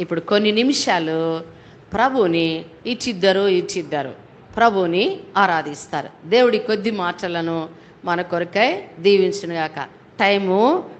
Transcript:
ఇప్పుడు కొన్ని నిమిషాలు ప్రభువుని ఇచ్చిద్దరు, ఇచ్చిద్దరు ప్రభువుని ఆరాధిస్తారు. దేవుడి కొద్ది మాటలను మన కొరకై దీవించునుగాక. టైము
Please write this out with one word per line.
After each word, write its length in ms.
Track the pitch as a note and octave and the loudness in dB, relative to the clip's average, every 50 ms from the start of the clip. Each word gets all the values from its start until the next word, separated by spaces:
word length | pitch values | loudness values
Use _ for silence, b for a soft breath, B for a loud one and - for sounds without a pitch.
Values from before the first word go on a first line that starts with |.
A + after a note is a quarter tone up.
ఇప్పుడు 200 | F3 - F3 E3 | -6 -4 -4 -4
కొన్ని 320 | E3 - G#3 G#3 G#3 G#3+ | -2 0 2 2 2 2
నిమిషాలు 880 | G#3 A3 B3 C4+ C#4 - - B3+ G3 F3 D#3+ D#3+ D#3+ D#3+ E3 E3 D#3+ E3 E3+ - B B B B B B B - | 2 2 2 2 0 0 0 0 0 0 0 -2 -2 -2 -2 -2 -4 -4 -8 -12 B B B B B B B -6
ప్రభువుని 720 | - G3+ A#3+ C4+ C4 C4 G3+ E3+ E3+ E3 E3 D#3+ E3 E3 E3 - - - - | -2 0 2 2 2 2 2 2 2 2 0 0 -2 -4 -8 -12 -16 -10 -8
ఇచ్చిద్దరు, 640 | A3+ B3 - - B3 A3 F3+ F3+ G3 F#3+ G3 G3+ G3+ | -6 -6 -6 -4 -6 -4 0 2 2 4 4 4 2
ఇచ్చిద్దరు 800 | F#3 F3+ F3 - - F3+ D#3+ C#3+ D#3 D3 C3+ C3 - - - - - - - - - | 2 2 0 -2 -6 -8 -6 -4 -4 -6 -6 -6 -10 -16 -20 -20 -20 -20 -20 -8 0
ప్రభువుని 640 | A3 A#3 A#3 G3+ F#3+ F#3 E3+ E3+ F#3 A3 F#4+ G4 - - - - | 2 2 4 4 2 0 0 2 0 0 0 -2 -6 -8 -4 0
ఆరాధిస్తారు. 720 | G3 G3+ F3+ E3+ D#3+ D3+ D3+ D3 - - - - D3 - - - - - | 2 2 2 2 0 -2 -4 -10 -12 -12 -8 -8 -8 -8 -8 -14 -14 -4
దేవుడి 340 | D#3+ G3+ B3 B3+ A#3+ A3 G#3 | 0 2 4 4 4 2 0
కొద్ది 320 | - - A3 G#3 G3 A3+ | 0 -2 -2 -2 -2 -4
మాటలను 800 | A3 G3+ F3+ F3 F3+ - - F3 E3+ E3+ E3 E3 E3 E3 D#3+ D#3+ B B B B B B - | -4 -2 -4 -4 -4 -6 -6 -6 -4 -4 -4 -4 -4 -4 -6 -8 B B B B B B -4
మన 180 | F3+ F3 F3 | -4 -2 -2
కొరకై 600 | F3+ F3 F3 E3+ F3 E3+ F3 G3 A3+ C4+ F4 G4+ - - - - | -2 -2 -2 -4 -4 -2 0 0 0 0 0 -4 -8 -14 -6 0
దీవించునుగాక. 880 | E3 G3+ G3+ F#3+ F#3 F3+ - - F#3 E3+ E3+ E3 D#3+ D#3 - D3 C3+ - - - - - - - | 2 4 6 6 4 2 0 -4 -8 -6 -4 -4 -4 -6 -6 -8 -12 -12 -14 -20 -20 -12 -4 0
టైము 680 | - G3 G3+ G3 G3 F#3+ F#3 G3+ A3+ C4 D#4+ - - - - | 2 2 2 2 0 0 2 2 4 2 2 0 -4 -8 -16